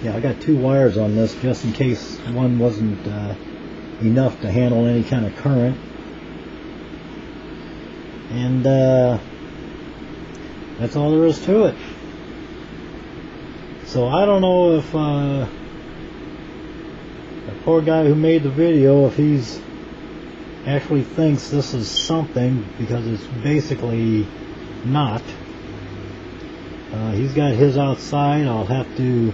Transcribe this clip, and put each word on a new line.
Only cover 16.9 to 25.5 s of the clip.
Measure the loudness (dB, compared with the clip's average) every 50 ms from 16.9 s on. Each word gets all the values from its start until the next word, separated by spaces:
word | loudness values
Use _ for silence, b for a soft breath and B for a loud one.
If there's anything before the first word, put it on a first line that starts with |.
| -14 -14 -14 -14 -14 -14 -14 -14 -14 -12 -10
the | -10 -12 -4 2
poor | 4 4 4
guy | 4 4 4 4 6
who | 6 4
made | 6 6 6 4 4 4
the | 2
video, | 2 4 4 4 6 6 8 8 8 8 6
if | 6 4
he's | 4 4 4 4 2 0 -2 -8 -12 -12 -14 -14 -14 -14 -14 -14 -14 -14 -14 -14 -14 -14 -14 -16 -14 -14 -14 -14 -10 -4
actually | -2 -2 0 0 2 2 2 2
thinks | 0 0 2 4 4 4 2 0 0
this | 0 0 0 0 -2
is | -4 -4 -2
something, | -2 -2 0 0 0 0 0 -2 0 0 2 2 2 0 -2 -6 -6
because | -6 -4 -2 -2 -2 0
it's | -2 -2 -4 -4 -6 -8 -4 0
basically | 2 2 2 2 0 -4 -4 -2 -2 0 2 2 2 2 2 0 -2 -6 -12 -14 -12 -12 -14 -14 -12 -12 -6 -2
not. | 0 2 2 2 0 0 -4 -6 -8 -12 -12 -14 -14